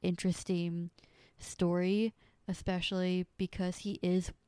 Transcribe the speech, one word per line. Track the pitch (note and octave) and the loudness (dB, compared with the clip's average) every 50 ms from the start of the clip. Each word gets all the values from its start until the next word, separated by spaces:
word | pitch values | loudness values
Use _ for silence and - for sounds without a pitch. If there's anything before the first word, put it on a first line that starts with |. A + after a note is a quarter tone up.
interesting | - F3+ F3 - - F#3 F3 - - - F#3 E3+ E3+ E3+ E3+ E3+ E3+ F3 - - - - _ - - - _ | 0 0 0 2 2 0 0 0 0 -2 0 0 0 -2 -2 -4 -6 -6 -10 -14 -20 -20 _ -20 -20 -20 _
story, | - - - - - F3+ F3 F3 F3 F3+ F3+ G3+ G#3 A3+ A3+ - _ _ _ _ _ _ | -16 -14 -10 -2 0 2 2 2 2 2 2 2 2 2 0 -2 _ _ _ _ _ _
especially | - F3+ - - - F#3 F3+ - - F#3+ F#3 F#3 F#3 F3+ F3+ F3+ - _ | -6 -6 -4 -2 -2 -2 0 -2 -2 -2 0 0 2 2 0 -2 -2 _
because | - F#3+ F3 - - F#3 F3+ F3+ - | -4 -4 -4 -2 -2 -2 -2 -4 -4
he | - G3+ G3 - | -6 -6 -4 0
is | - F3+ F3+ F#3 F3 - - - _ | 2 2 2 2 2 -2 -6 -14 _